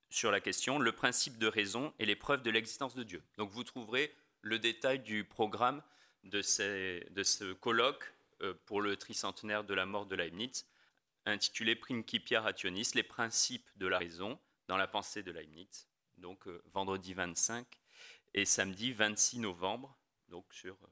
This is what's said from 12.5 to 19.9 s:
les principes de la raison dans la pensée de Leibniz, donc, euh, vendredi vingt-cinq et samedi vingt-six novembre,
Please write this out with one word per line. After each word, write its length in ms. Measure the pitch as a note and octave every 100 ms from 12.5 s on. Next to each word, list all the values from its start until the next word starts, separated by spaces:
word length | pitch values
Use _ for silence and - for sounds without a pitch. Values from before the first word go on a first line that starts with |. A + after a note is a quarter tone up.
| - F#2+ F2+ A#2+ A#2+
les 80 |
principes 680 | - - A#2 - - B2+ - G2+
de 100 | F#2
la 120 | F#2
raison 380 | E2+ E2+ G2+ C#3+ _ _ -
dans 100 | F#2+
la 120 | F#2+
pensée 340 | G#2+ F#2+ G#2+
de 80 | F#2
Leibniz, 560 | E2 D#2 D#2 F#2 - - _ _ -
donc, 300 | F2+ F#2+ G2+
euh, 120 | E2+ -
vendredi 420 | G2 G2 F#2+ F2+
vingt-cinq 500 | F#2 F2 E2+ - A#2 B2+ - _ - - - _
et 100 | G2
samedi 480 | G2 - G2 F#2 B2
vingt-six 460 | A2+ G#2+ G#2 - B2
novembre, 580 | G#2+ F2 F#2 A#2 C3+